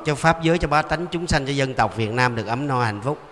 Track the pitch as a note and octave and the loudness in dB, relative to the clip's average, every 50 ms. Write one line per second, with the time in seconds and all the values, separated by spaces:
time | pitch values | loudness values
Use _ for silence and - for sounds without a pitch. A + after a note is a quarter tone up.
0 | - D3+ D3+ C3 - D#3+ E3 E3 E3 D#3+ E3 F3+ F3 D#3 D3 D3+ D3+ - D#3 D#3 | -2 -2 -2 2 2 2 2 2 2 2 2 2 2 2 2 2 2 2 -2 -4
1 | F3 E3+ E3+ E3+ E3+ E3+ F3 D3+ C#3 C3 C#3+ C#3 C3+ C3 C3 A2+ A#2 G#2+ - A2 | -4 -4 -4 -6 -2 0 0 0 0 0 0 0 0 -2 2 0 0 0 2 -2
2 | A2+ G#2 A2 B2 B2+ B2 A#2+ A2 G#2 G2+ A2+ B2 C#3+ C#3+ C3+ B2 A#2+ A2+ G#2 G2+ | -2 -2 2 2 2 2 2 0 -2 -2 -2 -2 -2 0 0 0 0 0 -2 -2
3 | G2+ C3+ D3+ - - - | -4 -4 -4 -4 -8 -18